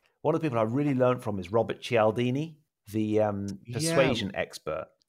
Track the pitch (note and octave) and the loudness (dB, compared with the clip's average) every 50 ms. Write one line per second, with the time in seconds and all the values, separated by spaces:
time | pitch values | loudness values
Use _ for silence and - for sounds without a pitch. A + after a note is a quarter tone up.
0 | _ _ _ _ - C#3+ E3 D#3+ D#3+ D3+ A#2+ A2+ A2 A2 A#2+ C#3+ D3 D3 C3+ B2+ | _ _ _ _ -2 -2 0 0 -2 0 0 0 0 0 0 0 0 0 2 4
1 | B2+ B2+ B2 B2 - A2 G#2 F#2+ F2 F2 G#2+ A2+ A2 F#2+ - - - - B2 A2 | 4 2 2 0 -2 -4 -6 -6 -6 0 0 0 0 0 -4 -8 -4 0 2 4
2 | G#2+ A2 G2+ B2 A#2+ B2 B2 C#3 D#3 E3 D#3 - _ _ _ _ _ G#2 G2+ A2 | 4 4 4 2 0 0 0 -2 -4 -6 -10 -16 _ _ _ _ _ -6 -4 -2
3 | G#2+ G#2+ G#2+ G#2+ G#2+ G#2+ G2+ G2 G2+ G2+ G2 - - A#2 B2 C#3+ D#3 E3 E3 D3+ | 0 2 2 2 2 2 0 -2 -6 -6 -8 -10 -12 -8 -6 -4 -2 2 2 4
4 | C3 C3+ B2 A2 G2+ F#2 - - F2 - - - - D2+ D#2 D#2 - - _ _ | 4 4 2 0 -2 -4 -4 -4 -6 -6 -8 -10 -8 -6 -6 -6 -8 -10 _ _
5 | _ | _